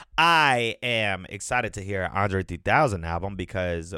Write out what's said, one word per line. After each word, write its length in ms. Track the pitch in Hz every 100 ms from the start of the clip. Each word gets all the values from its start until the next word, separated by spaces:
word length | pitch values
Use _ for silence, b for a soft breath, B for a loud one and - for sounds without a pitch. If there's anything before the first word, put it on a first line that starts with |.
| B -
I 600 | 170 165 147 123 117 -
am 440 | 123 113 104 92 90
excited 440 | 101 - 123 110
to 80 | -
hear 260 | 95 98 90
Andre 300 | 98 104 95
three 140 | 90 87
thousand 460 | 98 127 147 95
album 320 | 85 85 98 95
because, 580 | 90 95 90 85 85